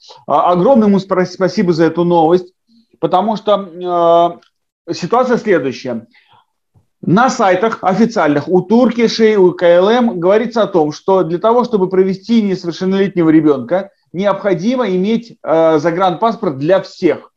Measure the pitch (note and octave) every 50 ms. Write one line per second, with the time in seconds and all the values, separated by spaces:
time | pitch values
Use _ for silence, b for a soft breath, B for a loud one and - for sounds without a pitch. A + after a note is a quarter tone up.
0 | B B B B B - C#3 D3+ - E3+ F3+ F3+ F3 B3 C#4 A#3 G#3+ G#3 G3 F#3+
1 | F#3+ - F#3+ F3+ F#3 F3+ - - F#3 F3 F3+ F3+ F3 F3 E3+ D3+ E3+ D#3+ E3 E3+
2 | F3 F3 F3 E3+ D#3+ D#3 F3 F#3 F3+ - _ _ _ _ _ _ _ _ _ _
3 | - D#3+ E3+ F3+ G3 A3 A3 F#3+ - G#3 G#3 G3 G3 F3+ D#3 F3+ F3+ F3+ F3 F3
4 | E3+ E3+ E3+ E3+ E3+ F3 E3+ - _ _ _ _ _ _ _ _ _ - F3 -
5 | - D#3+ A3 A#3+ B3+ B3 A#3+ - - G#3 F#3+ D#3+ C#3+ C3+ A#2+ - - B2+ A#2+ A2+
6 | - _ b b b b b b b b _ _ _ _ _ _ _ _ _ _
7 | - - D3+ G#3+ B3 C4 - - A3+ F#3+ F3+ F3+ A3+ A3+ A3+ - - F#3 F#3+ G3+
8 | A#3 A3+ - G#3 E3 D3+ D3 D3 C#3 D#3 F3+ F3+ F3 - A3 A#3 B3+ A#3 A#3 A#3+
9 | A3+ A3 A3+ - A3+ G#3+ G#3+ G#3 F#3 F3+ D#3+ F3+ F3+ E3+ F3 F3 F#3 G3+ A3+ B3+
10 | A#3+ A3+ F#3 F3+ E3 F3+ G3+ A3 B3 A#3 - A#3 G#3 - - F3+ D3+ D3+ C#3+ -
11 | _ - F#3+ F#3+ F3 D#3+ E3+ E3+ E3 A3 A#3 B3 A#3 A#3+ A3+ G3+ F#3 F3+ F#3 F#3
12 | F#3+ F#3+ F#3+ F#3+ - - A#3 A3+ G#3 G3 F#3 - - E3+ D#3 - F#3+ F#3 F#3+ G3
13 | G3 G3 - F3 E3 D#3+ D#3 D#3+ D3+ D3+ C#3+ B2+ A#2+ B2 E3+ F#3 G3 b b b
14 | b b - E3 G3+ G3+ F#3+ G3 - G#3 F#3 D#3+ F3 A3+ C4 B3+ A#3+ G3+ F#3 F3+
15 | F#3 G#3 A3+ A3+ A#3 - - _ - - D3+ D#3+ E3 D#3+ D#3+ D#3 D3 E3+ D#3+ F3
16 | G3 F#3 E3+ D3+ G#3+ A#3 G#3+ - G#3+ F#3 C#3 C3 C#3+ D#3 F#3+ F#3 - - - -
17 | F#3 E3 C3 - - - _